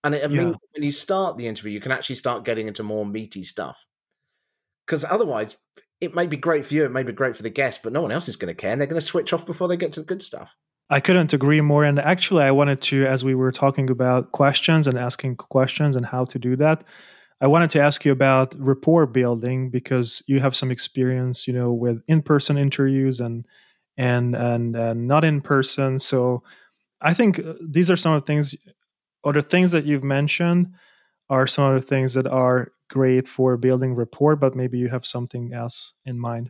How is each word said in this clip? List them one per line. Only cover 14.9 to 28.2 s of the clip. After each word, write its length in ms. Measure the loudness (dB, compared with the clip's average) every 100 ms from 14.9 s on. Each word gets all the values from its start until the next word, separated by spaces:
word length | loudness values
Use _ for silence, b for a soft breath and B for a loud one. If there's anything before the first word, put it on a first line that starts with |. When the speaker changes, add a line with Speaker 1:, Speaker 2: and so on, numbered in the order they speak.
| 0
Speaker 2:
asking 380 | -4 -6 -8 -8
questions 600 | -2 0 0 0 0 0
and 100 | -2
how 180 | -4 -4
to 120 | -4
do 160 | -4 2
that, 280 | 2 2 B B B B B B
I 80 | 4
wanted 220 | 4 4
to 100 | 4
ask 240 | 2 2
you 80 | 0
about 420 | 4 4 4 2 -2
rapport 480 | -2 0 2 2
building, 640 | 2 0 0 -2 -2 -4 -4
because 540 | -6 -2 0 2 0 0
you 100 | 0
have 140 | 2
some 160 | 0 -2
experience, 760 | -4 -4 -2 0 0 -2 -4 -4
you 40 |
know, 200 | -2 -2
with 300 | 0 -2 -4 0
in-person 500 | 0 4 2 2 0
interviews 600 | 0 2 0 2 0 -2
and, 260 | -6 -6 -12 b b b b -4
and, 400 | 0 0 0 0
and, 400 | 0 0 -2 -2
uh, 180 | -2
not 300 | -2 2 4
in 160 | 4 0
person. 580 | 2 2 2 0 -2 0
So 460 | 0 2 0 -2 b b b b _ _
I 120 | 0
think, 260 | 4 2 2
uh, 140 | -6 -12
these 300 | -2 2 4
are 60 | 2
some 180 | 2
of 80 | 2